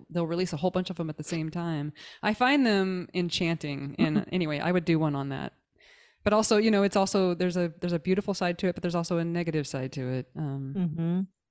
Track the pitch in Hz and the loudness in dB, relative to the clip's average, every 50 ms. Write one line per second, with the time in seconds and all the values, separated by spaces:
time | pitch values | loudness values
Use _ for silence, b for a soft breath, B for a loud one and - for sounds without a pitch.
0 | - - 160 175 170 156 170 175 185 - 165 135 180 180 - 185 180 - 175 170 | -12 -6 -4 -4 -2 -2 0 -2 -2 -2 -2 -2 -2 0 0 -2 -2 -4 -6 -6
1 | 160 156 151 - 151 - 175 160 156 156 - 175 170 170 160 147 147 151 B B | -6 -6 -8 -8 -6 -4 -4 -4 -4 -4 -4 -4 -4 -4 -4 -4 -4 -6 B B
2 | B B B B - 208 220 - 247 262 294 285 254 226 202 196 190 190 185 180 | B B B B -4 -2 0 2 4 4 4 4 4 4 4 4 2 0 -2 -4
3 | 165 - - 180 175 165 - - 175 165 165 - - 147 139 139 139 143 - - | -6 -4 -2 -2 -2 0 0 0 0 0 0 -2 -4 -6 -6 -6 -8 -6 -2 0
4 | - 156 151 - - - - 185 165 151 147 - - 175 180 180 160 175 165 156 | 2 2 2 0 0 0 -2 -2 0 -2 -2 -2 0 0 0 2 2 2 2 4
5 | 160 147 143 139 139 139 135 135 139 - - _ _ _ _ B B B B B | 2 2 0 -2 -4 -4 -6 -6 -8 -10 -12 _ _ _ _ B B B B B
6 | B B B B - 208 208 220 220 - 220 208 220 220 214 196 202 190 - 196 | B B B B 0 2 4 4 4 4 4 4 6 6 4 4 4 4 4 2
7 | 196 190 - 196 185 180 175 165 180 180 170 180 175 165 165 - 185 175 170 160 | 2 2 2 2 2 2 2 0 0 0 0 0 0 -2 -2 -4 -2 -2 -2 0
8 | - 180 185 175 - 208 185 - 185 175 175 - 196 180 - - 180 175 175 170 | 0 0 0 2 0 -2 -2 -2 -2 -2 -2 0 -2 -2 -2 -2 -2 -2 -2 -2
9 | 170 - 175 165 165 170 170 175 165 165 156 156 139 - - 135 131 131 - 139 | 0 0 0 -2 0 0 -2 -2 -2 -2 -2 -2 -2 -2 -4 -4 -4 -6 -6 -4
10 | 127 127 131 127 123 - - 151 156 139 139 139 135 135 147 196 180 160 156 165 | -4 -2 -2 -4 -4 -6 -8 -6 -6 -4 -4 -6 -6 -4 -2 -2 -2 0 0 -2
11 | 165 170 175 185 196 - _ _ _ _ | 0 0 0 0 -2 -4 _ _ _ _